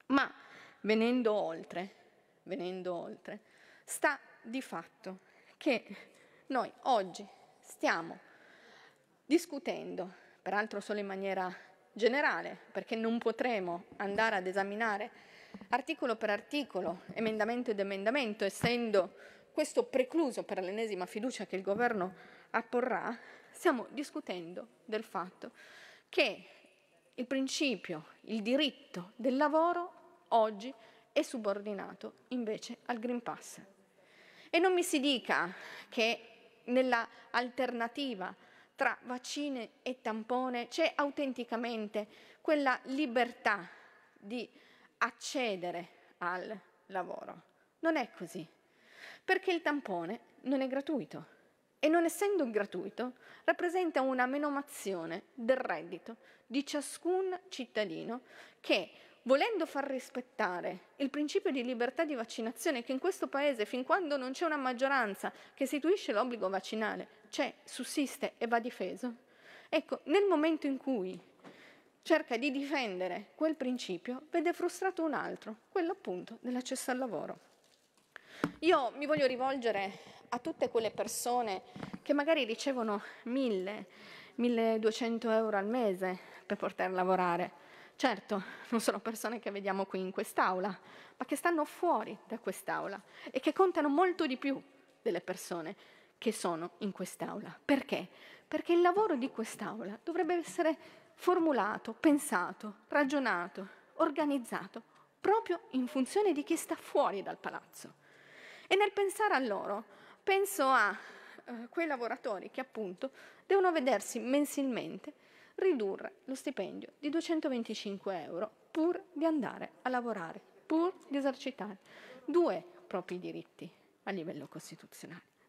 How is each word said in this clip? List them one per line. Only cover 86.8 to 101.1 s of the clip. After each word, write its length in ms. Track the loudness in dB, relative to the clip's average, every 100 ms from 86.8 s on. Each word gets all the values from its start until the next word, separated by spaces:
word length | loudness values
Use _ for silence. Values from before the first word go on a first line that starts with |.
| -2
lavorare. 760 | 2 4 4 4 2 -2 -8 -20 -20 -20 0
Certo, 460 | 0 0 -4 -4 -6 -12 -2
non 120 | -2
sono 200 | 2 0
persone 380 | -2 -4 -4 -4
che 120 | -6
vediamo 360 | -4 -2 -2 -2
qui 140 | -2
in 100 | -4
quest'Aula, 680 | -4 -4 2 2 2 -2 -4 -12 -20 -16 -10
ma 80 |
che 120 | -4 0
stanno 280 | 2 2
fuori 520 | 0 0 2 2 0 -10 -10
da 120 | -8
quest'Aula 640 | -6 -6 -4 -4 -4 -8 -14 -18 -6
e 100 | -2
che 120 | 2
contano 360 | 4 4 4 2
molto 380 | 4 4 4 0
di 100 | 0
più 240 | -2 -4 -6 -20 _ _
delle 200 | -2 -2
persone 540 | -4 -8 -6 -6 -6 -10 -16 -20 -20 -6
che 140 | -4
sono 400 | 0 0 -2 -4 -6
in 140 | -6
quest'Aula. 640 | -4 -8 -8 -8 -8 -10 -6
Perché? 420 | 2 2 2 -4 -4 -14 -20 -20 -6
Perché 260 | -4 4
il 80 | 6
lavoro 360 | 6 6 4 2
di 140 | -2
quest'Aula 680 | -4 -8 -6 -8 -8 -8 -8
dovrebbe 320 | -6 0 2
essere 420 | 0 -2 0 2 2 -4 -20 -20